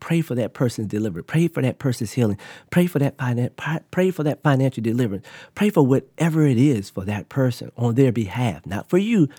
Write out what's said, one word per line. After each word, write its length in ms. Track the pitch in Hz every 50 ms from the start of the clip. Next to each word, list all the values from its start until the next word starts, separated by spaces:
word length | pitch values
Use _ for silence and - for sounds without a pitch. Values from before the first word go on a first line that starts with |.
Pray 200 | - - 165 170
for 140 | 156 - 127
that 180 | 123 110 -
person's 360 | - - 135 117 - - 110 92
deliverance. 380 | 104 104 110 107 82 82 -
Pray 220 | - - 160 170 165
for 140 | - 139
that 160 | 131 123 - -
person's 340 | - 131 120 - 110 101
healing. 260 | - 131 120 104 101 - - - - - - _
Pray 160 | - 180 175
for 120 | 175 - 143
that 180 | 143 135 -
finan-, 400 | - 127 123 120 120 123 - -
pri-, 240 | - - 151 160 - - _
pray 200 | - 185 185 185
for 120 | 175 - 151
that 180 | 151 127 -
financial 400 | - 151 135 131 135 135 - 120
deliverance. 420 | 110 113 113 123 127 101 98 95 - - - - - - _
Pray 160 | - 202 208
for 160 | - 175 143
whatever 580 | 123 135 127 - _ _ - 160 170 156 160 151
it 140 | 143 123 110
is 320 | 135 151 127 104 98 -
for 140 | - - 92
that 240 | 101 104 101 - -
person 440 | - 139 131 127 120 - - - -
on 180 | - 120 120 113
their 180 | 131 139 127
behalf. 540 | 104 120 107 90 95 120 127 113 82 - -
Not 240 | - 95 98 - -
for 80 | 175 185
you. 300 | 202 226 240 196 151 131 -